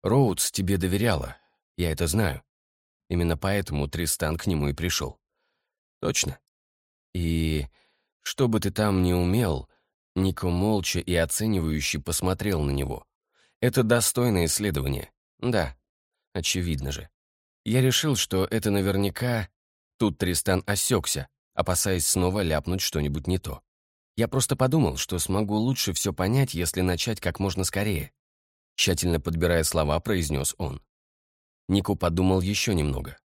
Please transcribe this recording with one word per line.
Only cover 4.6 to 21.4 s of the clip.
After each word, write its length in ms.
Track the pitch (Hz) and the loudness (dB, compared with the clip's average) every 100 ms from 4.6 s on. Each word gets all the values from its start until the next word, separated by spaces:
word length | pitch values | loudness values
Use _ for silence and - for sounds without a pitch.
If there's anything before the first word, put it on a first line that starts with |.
| 71 | -2
и 40 | |
пришёл». 480 | 69 85 - 65 - _ _ _ _ _ _ _ _ | -2 -2 -2 -6 -10 _ _ _ _ _ _ _ _
«Точно. 380 | - - - 131 _ _ _ _ _ _ _ | -4 -2 -4 -8 _ _ _ _ _ _ _
И 520 | 90 85 82 80 76 69 _ _ _ _ _ | -4 0 0 0 0 -4 _ _ _ _ _
что 260 | - - 127 | -12 0 0
бы 100 | 110 | 2
ты 140 | 98 | -2
там 320 | 95 107 95 | 0 2 4
ни 80 | 90 | 4
умел», 560 | 90 87 107 107 69 64 _ _ _ _ - | 2 2 2 0 -2 -6 _ _ _ _ -2
Нико 320 | 95 82 92 | 0 0 -2
молча 500 | 87 104 104 87 90 | 0 2 0 0 -4
и 160 | - | 0
оценивающе 880 | 87 82 - 110 98 80 78 71 78 | 0 2 0 0 0 0 -2 -2 -4
посмотрел 600 | 78 80 92 95 101 87 | -4 -2 -2 -2 -2 0
на 80 | 73 | 0
него. 360 | 69 67 - - _ _ _ _ _ | -2 -4 -8 -14 _ _ _ _ _
«Это 220 | 123 123 | 0 2
достойное 640 | 113 120 110 - 123 95 82 | 2 2 2 0 2 2 2
исследование. 680 | - 104 71 67 67 - _ _ _ | 0 0 -2 -2 -4 -8 _ _ _
Да, 380 | 123 113 69 - _ _ _ _ _ | -2 0 -2 -6 _ _ _ _ _
очевидно 580 | 95 87 92 87 73 67 | -6 -2 -2 -2 -4 -4
же. 200 | 69 - _ _ _ _ _ | -8 -12 _ _ _ _ _
Я 180 | 110 123 | 0 2
решил, 340 | 131 123 156 123 | 4 2 0 0
что 300 | - 95 95 | 0 0 0
это 240 | 113 104 | 0 2
наверняка». 800 | 101 98 95 98 - 123 117 95 _ _ _ _ _ | 2 2 2 0 -2 -2 -2 -4 _ _ _ _ _
Тут 180 | 110 - | -2 0
Тристан 460 | 90 85 - 92 95 | -2 0 0 0 0
осёкся, 640 | 101 - 110 - 73 67 _ | -2 2 0 0 -6 -6 _